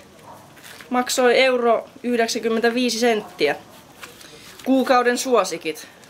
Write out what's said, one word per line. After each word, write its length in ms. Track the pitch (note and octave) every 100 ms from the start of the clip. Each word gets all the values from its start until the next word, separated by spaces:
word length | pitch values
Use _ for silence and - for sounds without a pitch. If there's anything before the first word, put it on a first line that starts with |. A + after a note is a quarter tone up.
| - - - - - - - - -
Maksoi 500 | B3 B3 - B3 A#3+
euro 480 | C4 B3 A#3+ A3 - -
yhdeksänkymmentäviisi 960 | A#3+ A#3+ A3+ A#3 A3+ A3+ A#3 A#3+ B3 A3+
senttiä. 580 | A#3+ G#3+ - - C#3+ - - - - - - - - - - -
Kuukauden 540 | - C4 B3 B3 A#3+ B3
suosikit. 720 | C4+ A#3 F#3 E3 D#3+ D3+ - - -